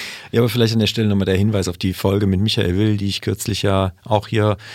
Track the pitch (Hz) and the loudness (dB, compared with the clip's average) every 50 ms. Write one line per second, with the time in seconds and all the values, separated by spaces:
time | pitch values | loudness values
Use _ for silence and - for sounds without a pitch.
0 | - - - - - - - 113 120 120 107 120 117 110 110 113 107 101 - - | -10 -12 -12 -16 -16 -4 0 2 2 2 2 2 2 2 2 2 2 2 0 0
1 | 110 107 101 98 95 92 95 92 101 110 107 101 92 - 87 - - 95 92 - | 0 2 2 2 2 2 2 2 2 2 2 0 -2 -2 -4 -2 -2 -4 -4 0
2 | - 98 98 101 104 98 95 92 101 110 - - 104 92 87 92 107 110 107 101 | 0 0 2 2 2 2 2 2 0 0 0 0 0 0 0 2 2 0 0 0
3 | 101 98 92 - - - 95 - - - 104 - - 104 98 98 95 95 87 _ | -2 -4 -6 -4 -4 -4 -4 -4 -4 -6 -4 -2 0 0 2 2 0 0 -2 _
4 | _ - 110 107 101 - - 110 104 107 101 - - - - | _ 0 0 0 0 0 -2 0 2 2 0 -2 -6 -16 -18